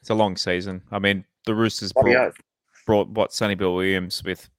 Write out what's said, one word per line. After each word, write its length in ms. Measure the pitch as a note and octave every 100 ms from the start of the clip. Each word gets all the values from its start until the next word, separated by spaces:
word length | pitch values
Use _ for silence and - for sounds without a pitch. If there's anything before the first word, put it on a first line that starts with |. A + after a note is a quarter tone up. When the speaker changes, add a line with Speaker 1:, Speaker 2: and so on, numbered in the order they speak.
Speaker 1:
It's 80 | -
a 40 |
long 220 | A2 G#2 F#2
season. 440 | - F2+ F#2+ F#2 -
I 60 | G#2
mean, 240 | G2 G2+ - _
the 100 | - A2
Roosters 360 | A2+ - G2
Speaker 2:
Bloody 200 | - G#2+
Speaker 1:
brought, 120 | B2 A2+
Speaker 2:
oath. 80 | - _ _ _ _ -
Speaker 1:
brought, 220 | G#2 G2
what, 240 | G#2+ A2
Sonny 220 | - G#2+ G2
Bill 180 | F#2+
Williams 480 | F2+ F#2+ F#2+ F2+ -
with 240 | - F2+ -